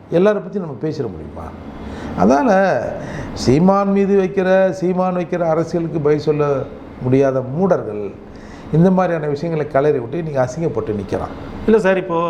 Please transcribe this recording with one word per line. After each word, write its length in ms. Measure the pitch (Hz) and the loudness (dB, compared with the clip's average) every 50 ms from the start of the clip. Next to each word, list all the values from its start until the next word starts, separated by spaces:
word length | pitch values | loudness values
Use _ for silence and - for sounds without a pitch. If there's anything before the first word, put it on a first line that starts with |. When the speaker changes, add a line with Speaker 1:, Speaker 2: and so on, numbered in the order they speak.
| - - | -10 -2
Speaker 1:
எல்லாரை 240 | 147 170 190 214 208 | 0 4 4 4 2
பத்தி 240 | 196 170 180 170 202 | 2 -4 -6 -8 -6
நம்ம 180 | 175 156 135 110 | -6 -6 -8 -6
பேசிட 260 | - 156 - - 127 107 | -6 -6 -4 -4 -6 -6
முடியுமா? 380 | 90 80 76 73 - - - - - - - - - - - - - - - - - - | -6 -10 -12 -12 -12 -12 -14 -14 -14 -16 -16 -16 -14 -14 -12 -12 -12 -10 -10 -8 -2 2
அதால 580 | 185 208 262 277 285 247 190 190 196 185 151 120 104 - - - - - - - - - | 4 4 4 4 4 4 4 4 4 2 2 0 -2 -4 -6 -8 -10 -10 -10 -10 -10 -10
சீமான் 600 | - - - 117 127 156 175 190 196 196 202 196 | -8 -2 2 2 4 6 6 4 4 4 2 2
மீது 300 | 196 196 196 190 202 196 | 2 2 2 4 4 2
வைக்கிற, 480 | 190 180 - 190 185 185 185 190 190 190 | 2 2 0 0 2 4 4 4 4 2
சீமான் 460 | 185 - 175 185 185 180 185 185 185 | 0 0 -2 0 0 0 0 0 0
வைக்கிற 220 | 180 175 175 180 170 | -2 -2 -2 -2 -2
அரசியலுக்கு 600 | 175 165 160 165 165 165 - 170 165 160 143 165 | 0 2 2 0 0 -2 -2 -2 -2 -2 -4 0
பதில் 180 | 139 147 151 147 | 2 2 2 2
சொல்ல 380 | 147 160 151 147 147 143 139 131 123 - - - - - - - | 2 0 0 2 2 0 0 -2 -2 -6 -10 -14 -16 -16 -14 -6
முடியாத 380 | - 127 131 135 139 135 131 135 | 0 2 4 4 4 4 2 0
மூடர்கள் 680 | 123 120 135 160 190 185 175 135 117 107 104 104 104 95 - - - - - - - - - - - - | -2 -2 -2 0 2 2 2 2 0 -4 -6 -6 -6 -8 -10 -12 -16 -18 -18 -18 -18 -18 -18 -16 -8 0
இந்த 180 | 147 156 175 190 | 2 4 4 6
மாதிரியான 360 | 185 185 185 170 170 160 151 | 4 4 2 2 0 -2 -2
விஷயங்களை 440 | 151 143 139 - 170 165 151 143 143 | -2 -4 -4 -4 -4 -4 -4 -4 0
கிளறி 260 | - 139 143 151 147 131 | 2 2 4 4 2 2
விட்டு 180 | 117 117 131 | -2 -4 -6
இன்னைக்கு 240 | 170 165 156 143 135 | -6 -6 -4 -2 -2
அசிங்கப்பட்டு 540 | 127 127 - 165 165 151 - 110 - 117 104 | -2 -2 -2 -4 -4 -2 -2 -2 -4 -2 -4
நிக்கிறான். 580 | 101 95 - - 92 - - - - - - - - - | -4 -4 -4 -4 -4 -4 -6 -10 -12 -12 -12 -12 -4 2
Speaker 2:
இல்ல 120 | - 220 220 | 2 4 4
சார், 180 | 170 190 190 | 4 2 2
இப்போ 180 | 185 180 185 170 165 170 | 2 0 -2 -2 -2 0